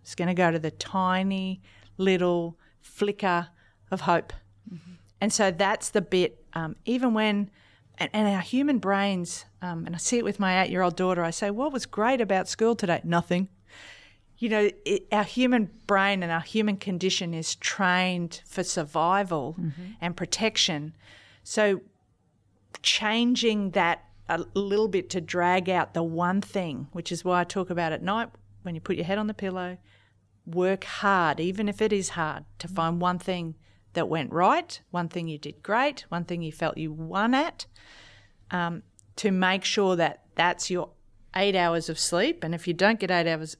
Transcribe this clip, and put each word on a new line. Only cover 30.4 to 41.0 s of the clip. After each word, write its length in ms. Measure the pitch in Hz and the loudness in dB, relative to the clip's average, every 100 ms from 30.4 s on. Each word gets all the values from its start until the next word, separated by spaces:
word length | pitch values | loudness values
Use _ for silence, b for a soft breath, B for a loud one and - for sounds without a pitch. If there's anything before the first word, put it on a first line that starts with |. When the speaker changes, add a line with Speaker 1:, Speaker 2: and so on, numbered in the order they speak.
| - | -8
Speaker 1:
work 380 | 170 180 190 | 0 0 0
hard, 540 | - - 208 196 165 143 | -4 -2 2 4 2 0
even 300 | 170 190 208 | -2 -2 -4
if 140 | 202 | 0
it 100 | 220 | 0
is 180 | 202 180 | 0 -2
hard, 340 | - 156 147 147 - | -4 -4 -6 -12 -14
to 100 | 170 | -8
Speaker 2:
Mm. 60 | |
Speaker 1:
find 260 | 190 165 170 | -2 -2 0
one 180 | 175 180 | 0 -2
thing 360 | - 180 165 160 b b b | -2 -4 -6 -10 b b b
that 160 | - 165 | -4 -2
went 240 | 165 131 | -2 -2
right, 480 | 160 185 294 - - _ | 2 4 4 0 -10 _
one 180 | 175 170 | -6 -4
thing 200 | 180 165 | -4 -6
you 100 | 147 | -8
did 240 | 147 - | -12 -12
great, 440 | - 214 277 277 - | -2 0 0 -2 -6
one 160 | 170 | -6
thing 180 | 165 175 | -4 -6
you 80 | 165 | -6
felt 280 | 156 165 - | -4 -4 -4
you 120 | 160 | -6
won 440 | 156 160 185 220 | -8 -6 -2 2
at, 320 | 262 330 - - - B B B B B B B | 2 0 -4 -16 -20 B B B B B B B
um, 320 | 180 170 170 - _ - - | -4 -4 -6 -12 _ -20 -4
to 140 | 214 | 0
make 340 | 190 185 196 | 4 4 2
sure 300 | - - 196 180 | 0 2 4 4
that 260 | 160 - _ | 2 0 _
that's 360 | - 170 170 - | 0 2 2 -2
your 180 | 175 - - | -4 -4 -10